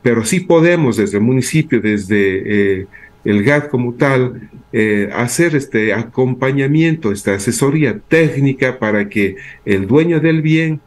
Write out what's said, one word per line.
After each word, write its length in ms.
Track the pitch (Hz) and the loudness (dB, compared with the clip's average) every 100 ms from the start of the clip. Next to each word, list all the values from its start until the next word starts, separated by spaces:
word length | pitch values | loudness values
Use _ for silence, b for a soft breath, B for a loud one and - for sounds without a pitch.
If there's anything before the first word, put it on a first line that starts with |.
Pero 240 | 127 117 | 2 0
sí 140 | 110 185 | 0 -2
podemos 580 | 180 170 170 175 143 107 | 2 4 4 2 0 0
desde 220 | 104 101 | 0 0
el 60 | |
municipio, 560 | 113 131 120 160 156 117 | 2 0 0 -2 0 0
desde, 1000 | 107 104 92 104 98 95 101 104 101 95 | 0 -2 0 0 0 -2 -2 0 0 -2
eh, 40 | 95 B B _ | -6 B B _
el 180 | - 104 | 0 2
gad 220 | 104 147 | 2 0
como 300 | 147 127 123 | 0 -4 -4
tal, 540 | 120 143 131 123 113 - - - | -2 0 2 0 -4 -18 -20 -8
eh, 380 | 117 107 104 98 | -2 0 0 -2
hacer 440 | 80 117 - 170 151 | -4 -4 0 0 0
este 360 | 139 113 107 | -2 -2 0
acompañamiento, 1160 | 104 117 - 127 123 135 139 139 156 165 160 113 | -2 -4 -2 -2 0 -2 0 0 2 2 0 -2
esta 240 | 101 - | -4 -2
asesoría 640 | 98 101 113 139 156 139 104 | -2 -2 -2 0 2 0 -2
técnica 800 | - 160 160 139 139 131 131 127 | 0 2 2 2 0 0 -4 -2
para 300 | 110 104 101 | -2 -2 -2
que 260 | 107 98 95 B B | -2 -2 -4 B B
el 240 | - 98 95 | -2 -2 2
dueño 320 | 135 165 165 | 2 4 2
del 220 | 160 160 | 2 2
bien 380 | 156 160 160 151 | 2 2 0 -4